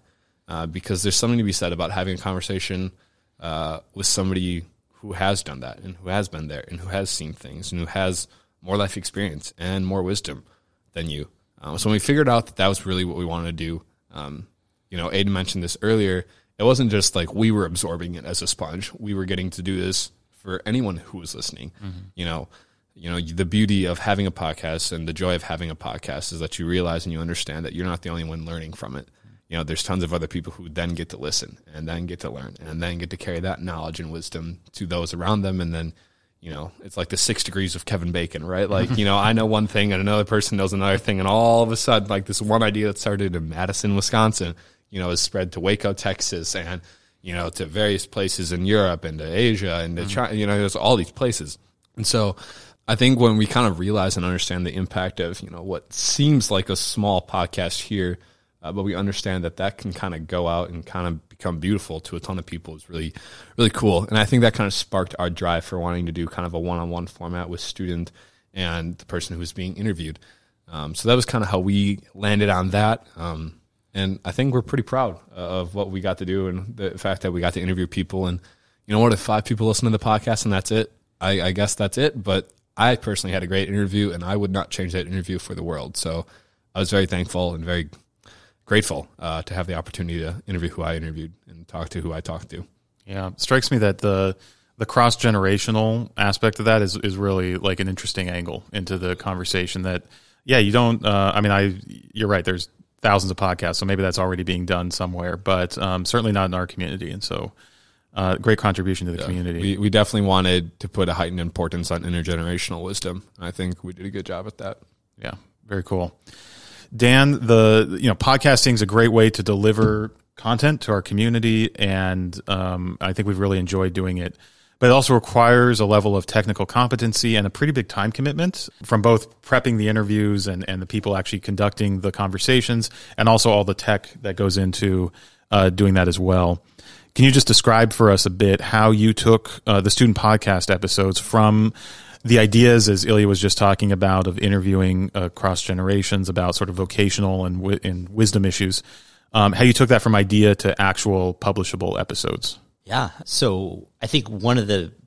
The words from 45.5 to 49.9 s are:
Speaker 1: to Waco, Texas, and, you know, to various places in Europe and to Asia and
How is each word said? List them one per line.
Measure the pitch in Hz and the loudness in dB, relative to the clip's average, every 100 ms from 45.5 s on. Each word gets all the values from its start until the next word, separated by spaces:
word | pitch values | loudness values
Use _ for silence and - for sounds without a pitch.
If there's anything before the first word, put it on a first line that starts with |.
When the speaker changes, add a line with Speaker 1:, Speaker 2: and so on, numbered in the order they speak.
Speaker 1:
to | 92 | -4
Waco, | 92 104 104 | -2 0 -2
Texas, | 98 101 92 - 90 82 95 | -4 -4 -4 -4 -6 -6 -6
and, | 85 90 - _ _ _ | -8 -10 -12 _ _ _
you | 90 | -10
know, | 87 85 | -6 -6
to | - 87 | -6 -6
various | 85 104 98 - | 0 0 0 -4
places | - 95 - 85 | -4 -2 -2 -4
in | 87 | -2
Europe | 92 107 95 85 | 2 4 4 0
and | 85 78 | -6 -10
to | |
Asia | 78 87 120 104 95 85 | -4 0 2 2 -2 -4
and | 82 | -4